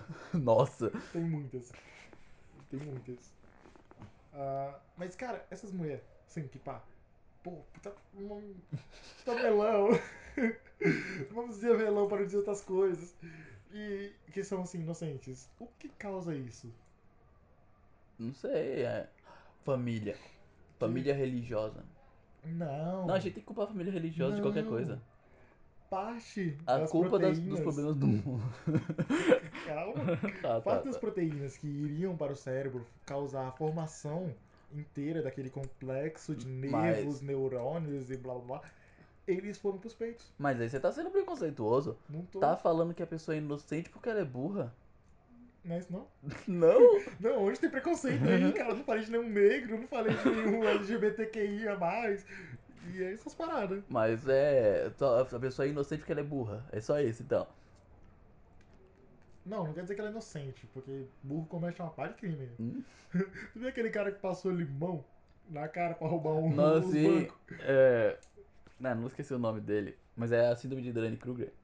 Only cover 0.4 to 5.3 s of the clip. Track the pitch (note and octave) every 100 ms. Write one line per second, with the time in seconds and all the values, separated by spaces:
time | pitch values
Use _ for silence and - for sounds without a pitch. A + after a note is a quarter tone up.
0.4 | B2 A2+ C#3 - A2+ - - E3+ E3+ D3+
1.4 | C3+ B2+ - - - - - - - -
2.4 | - - - C3+ D3 B2+ A#2 B2 - -
3.4 | - - - - - - - - - C#3+
4.4 | C#3 C3+ C#3 C3+ - - F3+ - B3